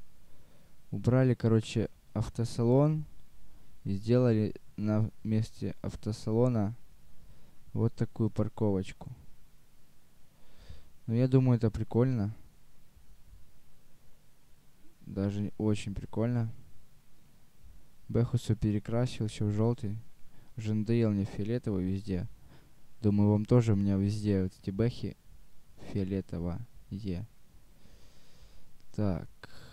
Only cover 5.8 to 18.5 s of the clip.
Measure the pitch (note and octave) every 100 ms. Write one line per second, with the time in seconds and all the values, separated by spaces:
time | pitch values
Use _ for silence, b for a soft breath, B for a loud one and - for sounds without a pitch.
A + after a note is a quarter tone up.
5.8 | G#2 - G#2+ G#2+ - A2 B2+ A#2 G2+ A#2+
6.8 | - - - - b b b b - G#2+
7.8 | A2+ - A#2 - A2 - G#2 - G#2+ F#2+
8.8 | F#2+ - - - - - - - - -
9.8 | - - - - - b b b b b
10.8 | b - - A#2 C3 C3 C3 A#2+ A2+ A2+
11.8 | A2 A2+ C3 B2 G2+ A2 - - - -
12.8 | - - - - - - - - - -
13.8 | - - - - - - - - - -
14.8 | - - - - G2+ G2+ G#2 - G#2+ G#2
15.8 | - G2 - - A#2 B2 A2+ - - -
16.8 | - - - - - - - - - -
17.8 | - - - A2 A#2+ A#2+ -